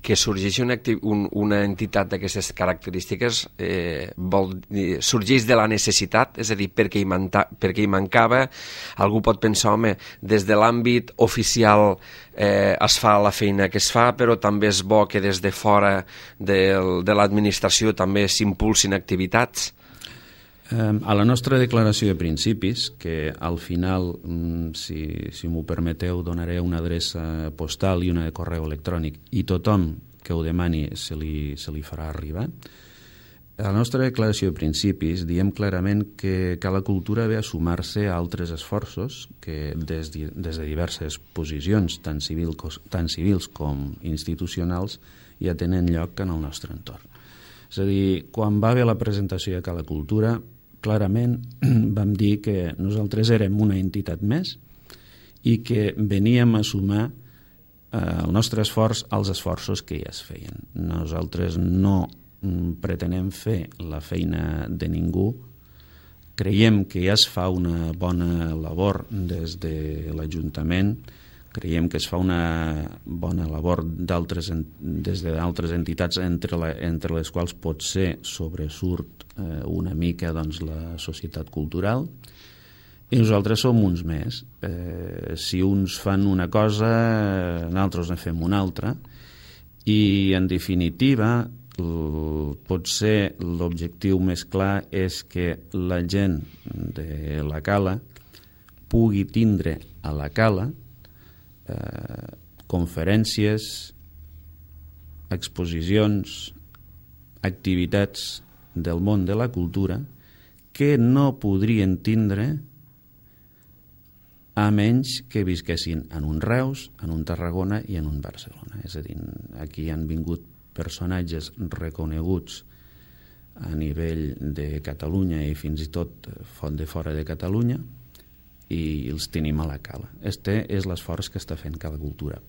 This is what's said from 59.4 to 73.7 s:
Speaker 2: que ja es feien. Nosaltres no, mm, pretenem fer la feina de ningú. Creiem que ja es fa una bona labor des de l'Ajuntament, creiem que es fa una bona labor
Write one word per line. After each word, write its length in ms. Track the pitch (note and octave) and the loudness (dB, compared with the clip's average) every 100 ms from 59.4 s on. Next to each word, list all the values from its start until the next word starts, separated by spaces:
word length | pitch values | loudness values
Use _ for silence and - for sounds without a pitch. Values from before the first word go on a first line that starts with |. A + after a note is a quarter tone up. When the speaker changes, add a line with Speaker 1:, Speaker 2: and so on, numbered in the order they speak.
| - E2+ - G#2 - | -4 -4 -4 -6 -4
Speaker 2:
que 160 | D#2 | -8
ja 100 | - | -8
es 100 | - - | -12 -14
feien. 400 | - - - - | -14 -14 -14 -12
Nosaltres 840 | E2+ E2+ E2 D#2+ E2 E2+ F2 F2+ E2+ | -6 -4 -2 -4 -4 -4 -2 -2 0
no, 480 | F2+ F2+ F#2+ F#2+ - - - _ | 2 4 4 4 0 -8 -20 _
mm, 380 | G2 F2 F2 E2+ | -4 -2 -2 -4
pretenem 460 | F2 F2 F2 F2+ F#2+ | -6 -2 -2 -2 -4
fer 280 | - G#2+ G#2 - - | -4 -4 -4 -6 -12
la 220 | E2+ D2+ | -10 -10
feina 640 | D#2 F2+ E2+ D#2+ D#2 D#2 - | -6 -4 -2 -2 -2 -4 -6
de 220 | E2+ E2 | -6 -4
ningú. 380 | E2 E2+ F2 G2+ B2 - - _ - - - - - - - | -2 0 0 0 -2 -14 -20 _ -20 -20 -20 -20 -20 -16 -6
Creiem 460 | F#2 G2+ A2+ G#2 F#2 | 0 6 6 6 2
que 160 | F#2 | 0
ja 140 | F#2 G#2+ | 2 4
es 80 | - | 2
fa 200 | - F#2 | 2 0
una 440 | F#2 F2 E2+ E2 | 0 0 0 -4
bona 580 | E2 F2+ F2 F2 E2+ E2 | -2 -2 0 0 0 -2
labor 520 | D#2+ D#2+ E2 G2+ G2 - | -4 -4 0 0 0 -4
des 480 | G#2+ F2 F2 E2 E2+ | -6 -4 -4 -6 -6
de 520 | E2 D#2 D2+ D2+ D#2 | -6 -4 -4 -6 -6
l'Ajuntament, 840 | D#2 D#2 E2 D#2 D2+ D#2 F2 G2+ A#2+ - - - - - - | -6 -6 -4 -6 -4 0 2 2 -2 -10 -20 -20 -20 -14 -8
creiem 300 | F2+ E2 F2 | -2 0 0
que 80 | E2 | -2
es 80 | - | -2
fa 140 | F2 | 0
una 640 | F#2 F2 E2+ E2 D#2+ D#2 D2+ - | 2 2 0 0 -2 -4 -6 -10
bona 460 | - E2+ F2 F2 D#2+ | -10 -6 -2 -2 -2
labor 320 | D2+ F2 | -2 0